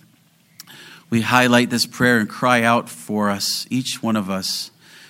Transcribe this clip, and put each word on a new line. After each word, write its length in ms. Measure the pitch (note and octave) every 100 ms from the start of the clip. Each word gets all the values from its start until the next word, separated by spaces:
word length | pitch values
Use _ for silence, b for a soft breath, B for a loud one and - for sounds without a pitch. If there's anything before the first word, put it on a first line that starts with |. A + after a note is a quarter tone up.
| _ _ _ _ _ - - B B B B
We 140 | A#2
highlight 480 | G#2+ B2 B2 A#2+ B2
this 160 | A#2+ -
prayer 320 | - B2 A#2+
and 100 | G#2
cry 340 | - B2+ B2
out 280 | A#2 A#2 -
for 400 | - - G#2+ G#2
us, 360 | G2+ - - -
each 320 | B2+ C3 -
one 140 | - A2
of 120 | F#2+
us. 420 | F#2+ F2+ - - B B B B